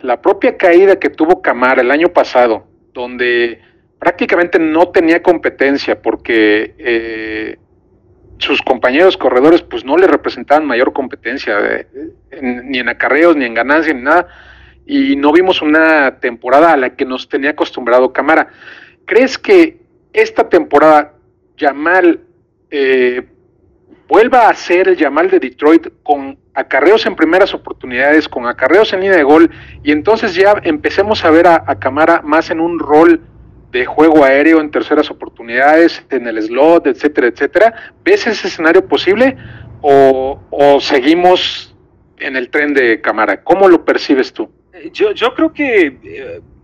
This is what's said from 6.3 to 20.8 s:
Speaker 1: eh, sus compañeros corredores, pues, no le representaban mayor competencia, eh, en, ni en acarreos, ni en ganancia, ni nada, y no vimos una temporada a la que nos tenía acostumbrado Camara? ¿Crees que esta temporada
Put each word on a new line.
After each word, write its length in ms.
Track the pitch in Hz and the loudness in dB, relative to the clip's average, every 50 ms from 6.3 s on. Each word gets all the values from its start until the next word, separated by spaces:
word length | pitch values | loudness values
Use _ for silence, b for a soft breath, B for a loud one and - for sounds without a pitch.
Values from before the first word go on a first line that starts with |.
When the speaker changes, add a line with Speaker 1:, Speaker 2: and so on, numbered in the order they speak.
| 117 113 107 107 104 107 110 - - - | 0 0 2 2 2 0 -4 -6 -12 -12
Speaker 1:
eh, 800 | 104 123 117 113 113 113 113 113 110 110 107 107 110 - - _ _ _ _ _ _ _ _ _ _ _ _ _ _ _ - - | -8 -6 -4 -4 -6 -8 -12 -12 -12 -12 -10 -10 -12 -12 -14 _ _ _ _ _ _ _ _ _ _ _ _ _ _ _ -14 -10
sus 240 | - - - - - | -6 -4 -4 -4 -2
compañeros 560 | - 131 113 - 127 127 147 180 190 - - | -4 -4 -2 -2 -2 2 4 2 2 2 2
corredores, 420 | - 131 123 123 131 156 170 - | -2 0 0 0 0 0 -2 -4
pues, 240 | - - - 117 110 | -6 -12 -12 -12 -8
no 140 | 127 143 170 | -4 0 2
le 80 | 190 | 2
representaban 580 | 170 143 - - 123 - 127 120 - 143 156 156 | 2 2 0 -4 -6 -10 -8 -4 0 0 0 0
mayor 300 | 143 123 117 131 143 - | -2 -2 -2 -2 -2 -2
competencia, 640 | - 131 117 - - - 117 123 139 - - 107 104 | -6 -8 -8 -10 -12 -12 -10 -10 -10 -8 -6 -4 -4
eh, 260 | 110 - - - - _ - - - 330 403 _ _ _ | -4 -4 -4 -6 -8 _ -18 -16 -16 -16 -18 _ _ _
en, 400 | - - 139 123 123 123 123 135 | -18 -12 -8 -8 -8 -8 -10 -8
ni 80 | 135 127 | -8 -6
en 100 | 123 120 | -6 -6
acarreos, 480 | 120 - - 120 131 147 165 175 165 | -6 -6 -4 -2 0 2 2 2 2
ni 80 | 147 131 | 2 -2
en 80 | 117 113 | -4 -4
ganancia, 400 | 113 117 127 147 156 160 156 151 | -4 -2 -2 0 -2 0 -2 -4
ni 80 | 123 | -4
nada, 260 | 123 139 156 175 175 b b b b b b b b b b b _ | -2 -2 0 0 -2 b b b b b b b b b b b _
y 300 | - 143 139 139 135 139 | -4 -2 -2 0 0 -2
no 160 | 139 139 147 151 | 0 0 2 2
vimos 280 | 175 185 185 180 170 | 2 2 2 -2 -2
una 580 | 165 151 151 160 160 160 160 151 143 131 127 _ | -2 0 0 2 2 2 2 2 0 -2 -4 _
temporada 540 | - 127 117 117 - 123 127 143 160 170 160 | -8 -8 -8 -8 -4 0 2 4 4 4 2
a 60 | 143 | 2
la 180 | 127 127 - | -2 -4 -4
que 80 | - 139 | -6 -8
nos 240 | 131 127 127 - - | -6 -8 -10 -10 -8
tenía 220 | - 135 135 143 | -8 -6 -4 -4
acostumbrado 600 | 151 170 170 - - - 127 117 120 127 127 127 | -4 -4 -6 -8 -8 -8 -4 0 2 2 2 0
Camara? 380 | 127 - 139 143 160 156 143 B B B B B B B B B B B _ | -2 -4 -2 0 0 0 0 B B B B B B B B B B B _
¿Crees 320 | - 180 220 262 262 262 | -2 0 2 2 0 -2
que 460 | - - - 208 180 165 160 - _ _ _ _ _ _ _ - | -6 -2 2 4 4 4 2 0 _ _ _ _ _ _ _ -2
esta 340 | 214 220 220 - - 226 - | -2 -2 -2 0 -4 -2 0
temporada 640 | - 175 151 - 143 147 | 0 0 0 2 2 4